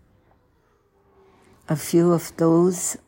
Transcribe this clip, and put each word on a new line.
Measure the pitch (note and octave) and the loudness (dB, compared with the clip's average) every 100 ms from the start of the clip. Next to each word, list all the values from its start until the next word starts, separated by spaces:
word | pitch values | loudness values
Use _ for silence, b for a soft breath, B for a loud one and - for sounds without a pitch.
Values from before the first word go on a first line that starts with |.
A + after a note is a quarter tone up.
| _ _ _ _ _ _ _ _ _ _ _ _ _ b b b - | _ _ _ _ _ _ _ _ _ _ _ _ _ b b b -8
A | D3+ | -8
few | - F3 E3+ | -2 0 2
of | E3+ - - | 0 -2 -2
those | E3 E3 F3+ F3 - - | 2 4 2 0 -8 -10